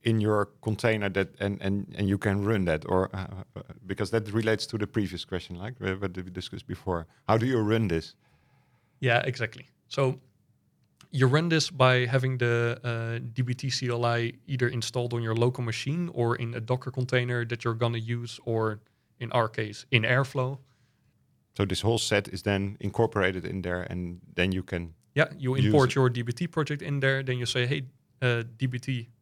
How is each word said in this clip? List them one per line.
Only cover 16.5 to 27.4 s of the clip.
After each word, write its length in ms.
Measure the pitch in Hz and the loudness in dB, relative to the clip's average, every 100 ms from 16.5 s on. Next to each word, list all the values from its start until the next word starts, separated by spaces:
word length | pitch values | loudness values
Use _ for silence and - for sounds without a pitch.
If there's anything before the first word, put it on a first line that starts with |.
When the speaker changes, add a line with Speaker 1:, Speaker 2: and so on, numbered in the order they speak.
| 120 | -6
Speaker 2:
a 40 | |
Docker 320 | 113 127 127 | -2 -2 -2
container 540 | 127 127 127 123 123 117 | -4 0 2 2 -2 -2
that 180 | 117 | -2
you're 140 | 120 113 | -2 0
gonna 200 | 120 117 | 0 0
use, 420 | 113 120 117 - - | -4 -4 -6 -10 -2
or 340 | 113 110 107 _ _ _ _ | 0 0 -2 _ _ _ _
in 120 | 123 | -2
our 160 | 123 113 | 0 0
case, 380 | 110 107 - - | 0 -6 -8 2
in 120 | - | 4
Airflow. 540 | 110 123 135 139 127 139 - _ _ _ _ _ _ _ _ - | 6 2 2 0 -4 -4 -14 _ _ _ _ _ _ _ _ -2
Speaker 1:
So 80 | 101 | 0
this 160 | 92 | 2
whole 180 | 101 113 | 0 0
set 280 | - 104 101 | 2 0 0
is 140 | 92 | -4
then 360 | - 98 98 104 | 0 0 0 -4
incorporated 680 | 101 - 113 107 92 92 85 | -6 2 2 4 2 0 -4
in 160 | 95 | -6
there, 220 | 90 90 | -4 -4
and 360 | 87 90 87 87 - - | -4 -6 -6 -8 -12 0
then 160 | 92 | 2
you 120 | 92 | 2
can 300 | 90 87 85 80 _ | -2 -6 -6 -14 _
Speaker 2:
Yeah, 180 | - - - | -2 -2 -2
you 180 | 131 131 | -2 2
Speaker 1:
use 100 | 107 | 4
Speaker 2:
import 260 | 143 127 | 6 6
Speaker 1:
it. 40 | 139 | 4
Speaker 2:
your 140 | 127 | 2
D 120 | 120 | 2
B 120 | 120 | -6
T 140 | 120 175 | -4 -4
project 340 | - 147 147 | -4 -4 -4
in 180 | - 143 | -4 0
there, 240 | 135 135 | 0 0
then 140 | 135 | -2
you 80 | 127 | -4